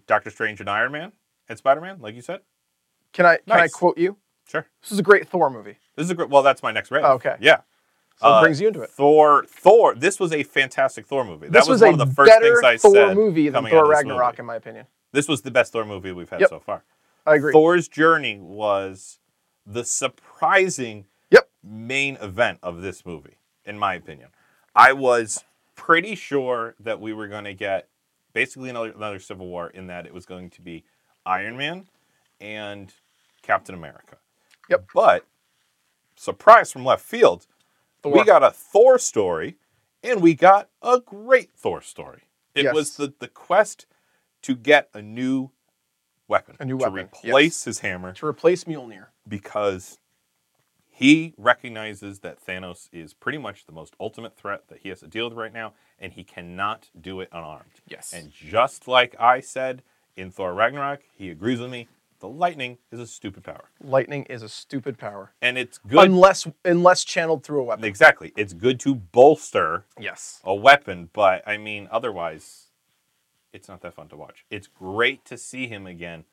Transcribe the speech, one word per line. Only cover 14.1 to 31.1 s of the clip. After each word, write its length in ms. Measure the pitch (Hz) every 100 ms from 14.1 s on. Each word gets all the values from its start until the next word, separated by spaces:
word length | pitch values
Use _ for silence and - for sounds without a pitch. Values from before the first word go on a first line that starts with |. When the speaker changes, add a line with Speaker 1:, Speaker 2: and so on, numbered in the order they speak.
| 127 123
Speaker 1:
movie. 60 | 117
Speaker 2:
in 40 | 120
my 80 | 113
opinion. 320 | 113 110 - _ _
Speaker 1:
This 160 | 139 147
was 140 | 139
the 80 | 131
best 200 | 123 113
Thor 120 | 117 107
movie 260 | 98 95
we've 180 | 90 82
had 100 | 90
Speaker 2:
Yep. 80 | 95
Speaker 1:
so 100 | 76
far. 240 | - 87 _ _ _ _ -
Speaker 2:
I 80 | 156
agree. 160 | 156
Speaker 1:
Thor's 360 | 156 160 175 -
journey 520 | - 160 160 127 101
was 800 | 85 101 107 98 98 95 - - _ _ _ _ 104
the 160 | 110
surprising 1200 | 117 - 135 - _ _ 165 190 190 139 120 104 - _ _
Speaker 2:
Yep. 200 | - - _
Speaker 1:
main 520 | 98 110 113 135 139 135
event 400 | 104 92 113 85
of 180 | 90 85
this 240 | 92 90 90
movie, 320 | 78 71 _ _ _ -
in 120 | 104
my 160 | 101 90
opinion. 340 | 82 73 60 _ _ _ _ 104
I 180 | 127
was 500 | 139 127 120 110 - - _ _ -
pretty 400 | - 165 202 202
sure 580 | - 143 127 120 113 -
that 200 | 107 98
we 140 | 107
were 140 | 107 104
gonna 260 | 104 101
get 340 | 95 101 95 - _ _ _ _
basically 360 | 110 131 135 127
another, 220 | 120 110
another 280 | 104 107 98
Civil 280 | - 95 92
War 200 | 87 85
in 180 | 95 92
that 180 | 87 87
it 60 |
was 120 | 90 -
going 240 | 92 90
to 100 | _
be 240 | 87 80 _ _ _